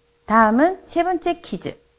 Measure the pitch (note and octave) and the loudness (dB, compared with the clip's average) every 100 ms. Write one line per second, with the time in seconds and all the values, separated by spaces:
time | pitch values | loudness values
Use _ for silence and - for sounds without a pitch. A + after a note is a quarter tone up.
0 | _ _ - A3 A3 A#3 E4+ F#4+ - E4+ | _ _ 0 2 4 4 2 0 -4 -2
1 | F4 E4+ F4 E4+ - F#3 - - _ | -2 -2 -4 -6 -8 -10 -10 -14 _